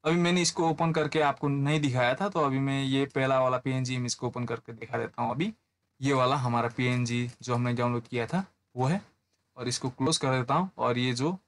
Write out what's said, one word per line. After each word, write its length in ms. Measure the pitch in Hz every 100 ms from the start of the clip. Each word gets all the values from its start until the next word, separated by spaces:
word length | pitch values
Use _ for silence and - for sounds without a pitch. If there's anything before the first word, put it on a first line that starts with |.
अभी 120 | 156 175
मैंने 240 | 175 180
इसको 280 | 165 - 160
ओपन 220 | 156 165
करके 280 | 160 151 156
आपको 260 | 147 139 147
नहीं 320 | 139 139 156
दिखाया 320 | 147 123 123 -
था, 140 | 202
तो 100 | 180
अभी 200 | 143 131
मैं 240 | 139 139
ये 220 | 135 135 135
पहला 340 | 135 131 131
वाला 180 | 127 127
पीएनजी 380 | 135 131 127 127
इमेज 180 | 123 -
को 120 | 123
ओपन 180 | 123 120
करके 280 | 113 -
दिखा 240 | 113 113 120
देता 240 | 117 -
हूँ। 100 | 120
अभी 220 | 123 196 220 _ _ _ _
ये 140 | 135
वाला 220 | 135 127 143
हमारा 320 | 123 120 117 117
पीएनजी 520 | 127 123 120 120 120 -
जो 140 | - 120
हमने 180 | 123
डाउनलोड 340 | 120 120 120 117
किया 200 | 123 113
था 180 | 175 190 _ _ 123
वो 100 | 131
है, 160 | 190 - _ _ _ _ -
और 100 | 123
इसको 220 | 120 131
क्लोज 280 | - 131 -
कर 220 | 139 131
देता 140 | 123
हूँ। 160 | 143 190 -
और 200 | 120 120
ये 160 | 127
जो 240 | 120 143 185